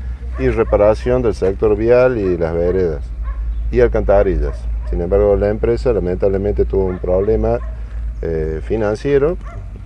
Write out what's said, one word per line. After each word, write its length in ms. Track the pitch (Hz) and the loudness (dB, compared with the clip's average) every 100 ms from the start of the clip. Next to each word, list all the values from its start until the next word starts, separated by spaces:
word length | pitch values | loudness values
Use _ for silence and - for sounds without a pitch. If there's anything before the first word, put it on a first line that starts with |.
| - - - - | -6 -8 -8 -2
y 120 | 131 | 0
reparación 720 | 110 - 101 104 110 123 127 | 2 2 4 4 4 0 0
del 120 | 120 | 0
sector 440 | 90 95 95 110 104 | 0 0 2 2 2
vial 400 | 113 123 127 120 | 4 6 6 2
y 200 | 95 85 | 0 0
las 160 | 80 | 0
veredas 520 | 85 87 92 90 76 - - - - - - - | 0 0 2 0 -2 -6 -8 -6 -6 -6 -4 -2
y 80 | 117 | 4
alcantarillas. 840 | 117 113 92 98 101 80 73 - - - - | 4 2 2 4 4 0 -2 -4 -6 -6 -4
Sin 100 | 87 | -4
embargo, 380 | 87 98 104 98 | 0 2 4 4
la 100 | 101 | 2
empresa 460 | 107 113 117 131 | 0 0 0 0
lamentablemente 720 | 104 90 90 98 95 101 101 98 | 0 0 0 0 0 0 0 0
tuvo 220 | 95 95 | 0 0
un 120 | 90 | -2
problema, 580 | 90 92 104 110 110 120 - - - - - - | 0 0 2 0 0 -2 -4 -10 -10 -8 -8 -6
eh, 380 | 85 80 78 78 | -4 -4 -4 -6
financiero, 760 | 80 110 104 107 139 139 147 180 - - - - | -4 -2 -2 -2 0 0 0 -2 -8 -12 -14 -14